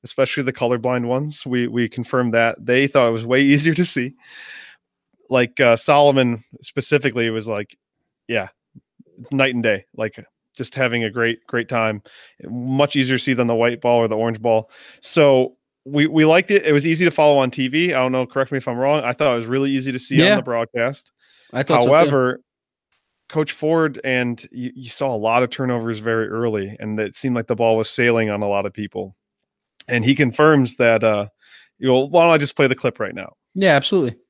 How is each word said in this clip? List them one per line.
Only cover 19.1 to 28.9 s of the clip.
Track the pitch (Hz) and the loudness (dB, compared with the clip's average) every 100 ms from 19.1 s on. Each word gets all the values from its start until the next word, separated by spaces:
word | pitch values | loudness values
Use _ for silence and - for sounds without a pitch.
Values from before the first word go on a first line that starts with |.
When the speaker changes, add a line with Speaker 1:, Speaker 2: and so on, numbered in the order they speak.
Speaker 1:
thought | 127 151 | 0 0
it | 120 | 0
was | |
really | 113 135 139 | -2 -2 -2
easy | 135 131 | -2 -4
to | 127 | -8
see | - | 0
on | 135 180 | 2 4
Speaker 2:
Yeah. | |
Speaker 1:
the | 208 | 2
broadcast. | 139 117 117 123 117 139 _ _ _ _ _ | -2 -4 -4 -4 -4 -4 _ _ _ _ _
Speaker 2:
I | 123 | -6
thought | 135 131 | 0 2
so | 120 | 4
too. | |
Speaker 1:
However, | 151 151 139 127 127 _ _ _ _ _ _ _ _ _ | 4 4 2 0 -4 _ _ _ _ _ _ _ _ _
Coach | 156 151 | -4 -4
Ford, | - 156 165 156 123 | -4 0 0 0 -4
and | 131 127 123 117 - | -4 -2 -2 -6 -12
you, | 127 123 | -12 -12
you | 135 123 | -12 -16
saw | - 139 | -6 -4
a | 113 | -2
lot | 110 120 | 0 0
of | 123 | 0
turnovers | - 127 120 113 107 | -4 -4 -4 -4 -6
very | 110 113 110 | -4 -2 -4
early, | 113 120 107 98 107 | -4 -4 -4 -6 -10
and | 107 107 | -8 -6
it | 104 | -6
seemed | - 131 | -6 -4
like | 120 110 | -4 -4
the | 113 | 0
ball | 113 | 2
was | 110 110 | 2 -2
sailing | - 120 117 107 | 0 2 2 -2
on | 101 | -4
a | 104 | -2
lot | 101 | -2
of | 98 | -4
people. | 104 104 | -8 -10